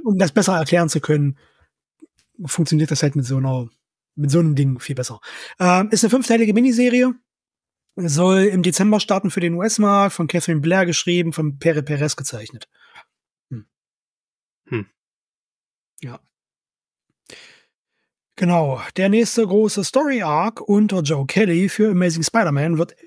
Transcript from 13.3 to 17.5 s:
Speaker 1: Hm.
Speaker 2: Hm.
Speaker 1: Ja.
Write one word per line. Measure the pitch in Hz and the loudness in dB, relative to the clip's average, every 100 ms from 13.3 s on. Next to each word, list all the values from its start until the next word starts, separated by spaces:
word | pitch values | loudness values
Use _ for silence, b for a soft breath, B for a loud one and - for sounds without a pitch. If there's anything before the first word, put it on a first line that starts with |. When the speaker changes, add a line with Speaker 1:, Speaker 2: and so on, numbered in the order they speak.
| _ _ | _ _
Speaker 1:
Hm. | 120 104 _ _ _ _ _ _ _ _ _ _ | -18 -18 _ _ _ _ _ _ _ _ _ _
Speaker 2:
Hm. | 123 98 _ _ _ _ _ _ _ _ _ _ _ | -8 -8 _ _ _ _ _ _ _ _ _ _ _
Speaker 1:
Ja. | 131 110 _ _ _ _ _ _ _ _ _ _ - B B | -18 -18 _ _ _ _ _ _ _ _ _ _ -20 B B